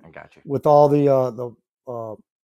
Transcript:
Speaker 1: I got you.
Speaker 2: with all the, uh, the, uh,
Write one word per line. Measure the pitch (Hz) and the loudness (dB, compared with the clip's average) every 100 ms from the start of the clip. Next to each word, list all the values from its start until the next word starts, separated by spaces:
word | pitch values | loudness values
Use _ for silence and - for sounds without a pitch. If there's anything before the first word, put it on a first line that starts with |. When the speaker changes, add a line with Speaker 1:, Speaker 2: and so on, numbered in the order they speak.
| 165 | -16
Speaker 1:
I | |
got | - - _ | -20 -20 _
you. | - | -10
Speaker 2:
with | 139 156 | -4 2
all | 147 147 | 4 4
the, | 147 143 | 2 2
uh, | 135 127 | 0 -2
the, | 113 123 - _ _ - | -8 -14 -16 _ _ -16
uh, | 120 113 104 _ _ | -14 -14 -16 _ _